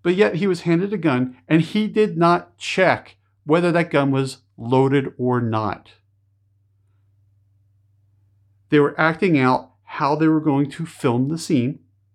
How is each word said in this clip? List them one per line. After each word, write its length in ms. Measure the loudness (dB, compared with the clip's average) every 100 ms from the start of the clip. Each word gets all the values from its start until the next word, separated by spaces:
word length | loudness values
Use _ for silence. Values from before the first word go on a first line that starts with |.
But 140 | -2 0
yet 200 | 0 0
he 120 | -2
was 140 | -2
handed 320 | 0 0 0
a 40 | -2
gun, 400 | -2 0 -2 -8 0
and 140 | 0
he 260 | 0 -2 -2
did 300 | 0 0 2
not 400 | 2 2 -2 _
check 600 | -6 0 2 0 -4 _ _ _
whether 280 | -2 0 2
that 200 | 0 0
gun 200 | 0 0
was 280 | 0 -4 -8 _ -14
loaded 560 | -2 2 2 0 -2 -4
or 240 | -2 0
not. 500 | 0 -2 -4 -8 _ _ _ _ _ _ _ _ _ _ _ _ _ _ _ _ _ _ _ _ _ _ _ _ _ _ _ _ _
They 100 | 2
were 200 | 2 2
acting 380 | -2 0 0 2
out 340 | 2 0 -4 _
how 320 | -16 -6 -2 0
they 120 | 2
were 120 | 2
going 300 | 0 0 -2
to 140 | -6 -14
film 440 | -4 -2 0 -2
the 80 | -4
scene. 420 | -2 -2 -2 -6 _ _ _